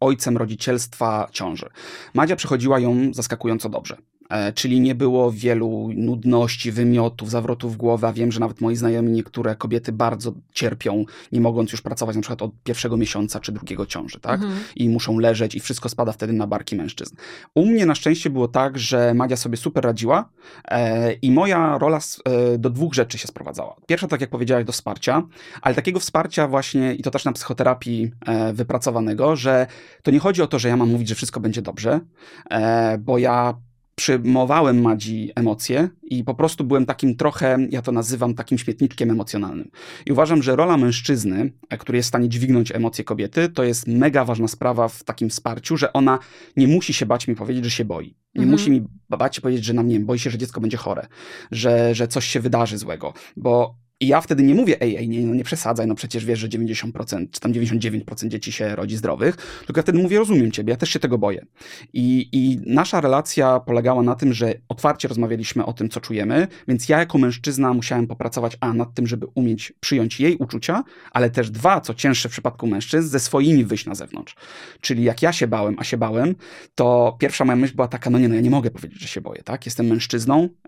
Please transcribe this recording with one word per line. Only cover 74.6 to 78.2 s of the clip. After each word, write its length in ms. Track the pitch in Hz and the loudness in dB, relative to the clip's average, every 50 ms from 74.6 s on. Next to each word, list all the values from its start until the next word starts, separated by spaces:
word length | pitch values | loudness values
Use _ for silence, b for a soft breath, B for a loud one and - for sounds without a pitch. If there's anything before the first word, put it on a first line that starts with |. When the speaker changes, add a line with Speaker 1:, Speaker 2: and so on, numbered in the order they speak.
| B B B B | B B B B
Speaker 1:
Czyli 240 | B - 131 117 120 | B -2 0 2 2
jak 180 | 117 113 - 156 | 2 2 2 2
ja 100 | 170 170 | 0 2
się 140 | - 139 | 2 0
bałem, 300 | 113 113 110 104 104 101 - | 0 0 0 0 0 -2 -4
a 60 | - | -4
się 120 | - - | -4 -2
bałem, 380 | 117 117 110 110 117 131 170 180 - B B B B B B B | -2 -2 0 0 0 0 0 0 -4 B B B B B B B
to 420 | - 123 123 123 120 120 113 120 120 | 2 4 4 6 6 4 4 2 0
pierwsza 240 | 143 135 - - 135 | 0 0 0 2 2
moja 120 | 131 123 | 2 4
myśl 180 | 123 135 131 117 | 4 2 2 0
była 140 | 120 127 120 | 0 -2 -2
taka, 220 | - 117 - 123 | -2 -4 -2 2
„No 80 | 123 | 4
nie, 100 | 123 | 4